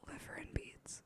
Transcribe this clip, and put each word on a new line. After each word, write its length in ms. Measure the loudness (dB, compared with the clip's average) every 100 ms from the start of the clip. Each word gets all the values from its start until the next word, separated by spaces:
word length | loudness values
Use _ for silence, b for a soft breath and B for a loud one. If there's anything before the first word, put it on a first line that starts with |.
| -4
Liver 300 | -4 -2 -2
and 140 | 4
beets. 480 | 4 4 -8 -4 -6